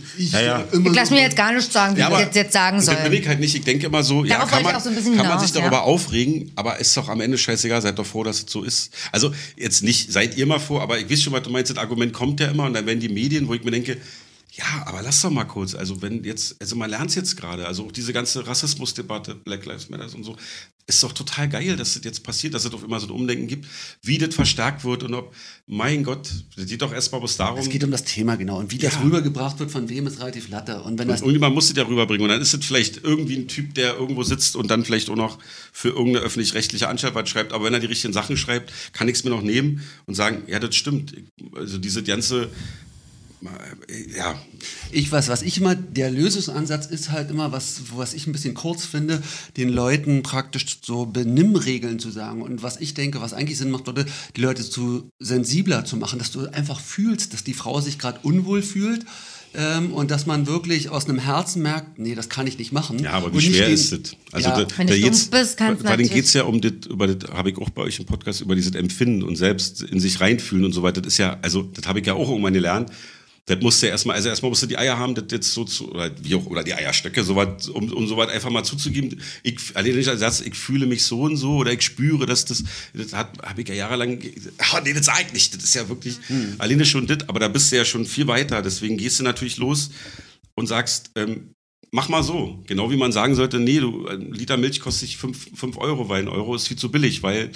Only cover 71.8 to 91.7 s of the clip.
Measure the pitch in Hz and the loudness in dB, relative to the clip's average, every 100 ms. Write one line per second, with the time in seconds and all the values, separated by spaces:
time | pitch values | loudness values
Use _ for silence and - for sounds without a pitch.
71.8 | - 202 190 - 123 117 101 95 85 98 | -2 0 0 0 0 2 4 4 4 0
72.8 | 117 - - - _ _ - 92 117 - | -2 -10 -20 -20 _ _ -2 2 4 4
73.8 | 113 92 117 98 110 107 131 117 123 - | 4 2 0 0 0 0 0 0 0 0
74.8 | 131 120 123 117 101 117 - - 113 - | 0 0 -2 -4 -4 -2 -2 -2 -4 -6
75.8 | - 87 85 71 73 92 92 85 82 78 | -6 -6 -6 -6 -2 0 0 -4 -4 -4
76.8 | 73 - - 123 95 98 - 95 - - | -2 -2 0 0 2 4 2 0 -8 -6
77.8 | 226 - 110 113 117 113 123 117 101 143 | -4 -2 -2 0 0 -2 -2 -2 -2 -4
78.8 | 101 139 135 - - - 123 117 - 98 | -2 -2 -4 -6 -12 -8 -6 -6 -6 -2
79.8 | 110 127 135 117 110 - - - - 135 | 0 2 2 0 0 0 -4 -8 -2 0
80.8 | 127 120 - 117 151 151 135 147 120 120 | 2 2 0 0 0 0 0 2 2 2
81.8 | - - 147 160 120 123 - 120 - - | 0 2 2 2 2 0 0 -2 -4 -8
82.8 | - 107 107 98 107 - - 98 113 98 | -12 -10 -8 -6 -6 -10 -10 -10 -6 -6
83.8 | 104 123 123 123 - - - - - 165 | -4 -2 -2 -4 -10 -14 -16 -2 0 0
84.8 | 147 147 143 180 180 120 - 95 90 123 | 0 2 4 4 2 2 0 0 0 0
85.8 | 101 123 123 120 - 131 104 101 110 139 | -2 -6 -8 -10 -4 -4 -2 -2 2 4
86.8 | 147 139 123 151 143 98 107 139 143 123 | 4 4 2 -2 -2 0 2 2 4 4
87.8 | 113 117 113 - 139 120 143 117 95 92 | 2 0 -2 0 2 2 2 0 -2 -2
88.8 | 107 107 117 - 127 117 123 120 127 147 | -2 -2 0 0 0 -2 -4 -2 0 0
89.8 | 143 - - - - _ _ - 110 117 | -2 -8 -18 -18 -20 _ _ -6 -2 0
90.8 | 123 - - 110 107 107 - _ _ | 0 -2 -4 -4 -2 -4 -10 _ _